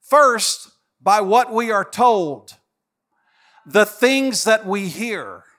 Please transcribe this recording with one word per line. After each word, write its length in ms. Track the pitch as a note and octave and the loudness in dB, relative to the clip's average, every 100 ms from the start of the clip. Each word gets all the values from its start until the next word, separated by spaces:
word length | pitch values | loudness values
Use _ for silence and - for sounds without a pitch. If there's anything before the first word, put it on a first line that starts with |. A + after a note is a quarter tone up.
first 720 | _ C#4+ C#4 A#3 - - - _ _ _ | _ 4 4 2 -4 -6 -12 _ _ _
by 200 | C3+ G#3+ | 0 0
what 320 | F#3+ A3+ B3 | 4 2 2
we 180 | A3+ A#3 | -2 -2
are 180 | G#3 F#3+ | -4 -4
told, 680 | - B3 G#3+ E3 C3+ - - _ _ _ _ _ _ _ _ _ _ | 0 2 2 -2 -8 -16 -20 _ _ _ _ _ _ _ _ _ _
the 220 | - E3 G#3 | -2 0 0
things 560 | - B3 C4+ C4+ A3 | 0 0 0 -2 -2
that 240 | A3+ A3 G#3 | 0 0 0
we 220 | G3+ G3 | -6 -6
hear. 560 | D#3 A#3 G3 A2+ F2+ _ | -8 -8 -8 -12 -16 _